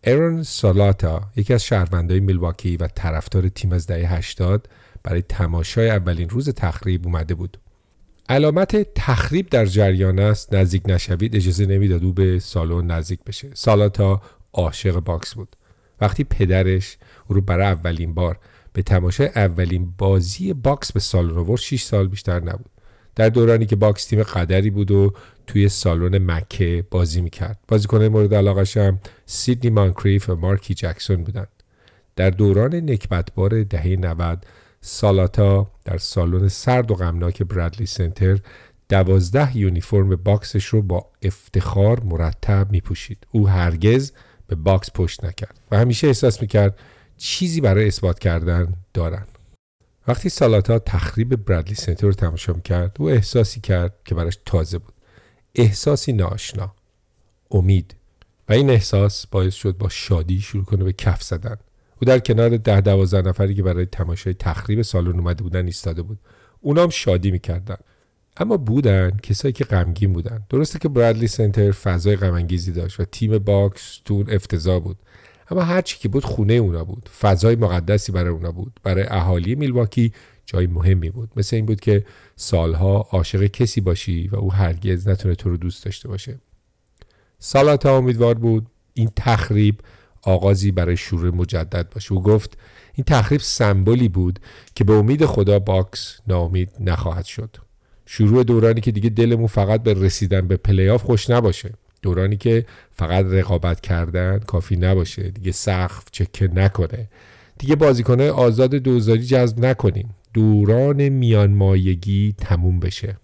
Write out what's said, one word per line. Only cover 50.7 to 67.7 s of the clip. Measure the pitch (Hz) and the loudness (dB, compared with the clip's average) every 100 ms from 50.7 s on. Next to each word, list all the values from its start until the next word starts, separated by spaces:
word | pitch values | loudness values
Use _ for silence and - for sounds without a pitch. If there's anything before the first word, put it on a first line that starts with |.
| 117 | 0
تخریب | - 92 85 - 117 127 104 | 0 -2 -2 -2 -2 -2 0
برادلی | 87 82 104 | -2 -2 -6
سنتر | - 82 101 | -6 0 0
رو | |
تماشا | 95 85 82 - | 0 -2 -4 -4
می‌کرد، | 85 - 87 87 - | -6 -2 -2 -2 -4
او | 156 | 0
احساسی | 127 101 123 107 - | 0 2 0 0 -2
کرد | - 92 87 - - | -2 -2 -2 -8 -8
که | 85 | -4
براش | 85 87 - | -4 -6 -2
تازه | 87 80 87 | -2 -2 -6
بود. | - _ _ _ _ _ _ - | -10 _ _ _ _ _ _ 2
احساسی | 113 101 - 143 - | 2 2 0 0 0
ناآشنا. | 113 92 98 - - 98 _ _ _ _ _ _ _ _ | -2 -2 -4 -8 -8 -10 _ _ _ _ _ _ _ _
امید. | 98 92 98 - - _ _ _ _ - | 0 4 2 0 -16 _ _ _ _ 0
و | |
این | 110 139 | 2 4
احساس | 117 95 101 101 - - | 2 2 0 0 -2 -6
باعث | 101 92 | -2 -2
شد | 92 101 90 | -2 -6 -4
با | 98 | -6
شادی | - - 90 82 92 | -6 -2 -2 0 -4
شروع | 101 104 | -4 -6
کنه | 95 98 | -2 -2
به | 92 | -2
کف | 95 - 92 | -2 -2 -2
زدن. | - 82 90 104 _ _ _ _ | -4 -8 -8 -12 _ _ _ _
او | 120 | 2
در | 131 | 2
کنار | - 113 117 117 | 4 2 4 2
ده | 110 101 | 2 4
دوازده | 101 98 95 98 92 | 4 4 2 2 0
نفری | 92 98 101 | 0 -2 0
که | |
برای | 92 87 90 | -2 -2 -4
تماشای | - 85 85 - | -4 -4 -4 -6
تخریب | 90 90 80 - 104 | -4 -4 -4 -2 -2
سالن | 110 95 87 90 | 0 0 0 0
اومده | 87 87 | -2 -2
بودن | 92 90 90 | -4 -4 -4
ایستاده | 87 - 82 | -4 -6 -6
بود. | 85 107 _ _ _ _ | -10 -12 _ _ _ _
اونا | 139 151 | 0 2
هم | 175 | 2
شادی | - - 90 98 | 0 0 0 0
می‌کردن. | 90 - 87 98 | -2 -4 -8 -8